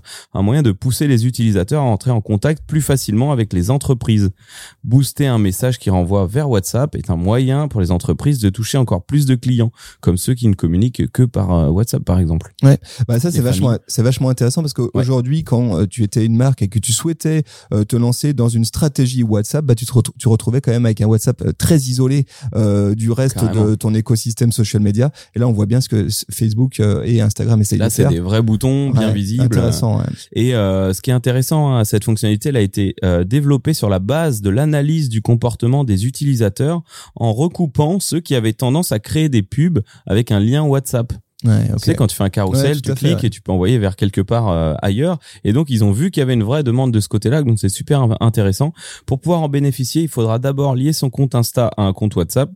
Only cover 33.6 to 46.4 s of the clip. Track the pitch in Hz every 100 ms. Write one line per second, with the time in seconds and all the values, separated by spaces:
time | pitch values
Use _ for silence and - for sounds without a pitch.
33.6 | 151 160 104 92 98 151 160 107 101 107
34.6 | 151 147 147 160 135 113 110 117 117 -
35.6 | 120 143 127 95 123 - 143 120 104 -
36.6 | 139 170 - - - - 117 110 170 -
37.6 | 160 - 151 190 - 160 - 131 110 110
38.6 | 123 151 180 107 - 156 156 117 95 139
39.6 | 175 135 - - - 101 117 104 110 143
40.6 | 151 135 - 120 120 - - _ 117 107
41.6 | 113 110 - 160 113 - 98 107 95 131
42.6 | 143 147 127 131 147 - 117 - - 92
43.6 | 92 127 98 98 101 98 95 117 107 82
44.6 | 80 73 101 104 170 165 - - 101 123
45.6 | 147 113 104 98 185 156 131 123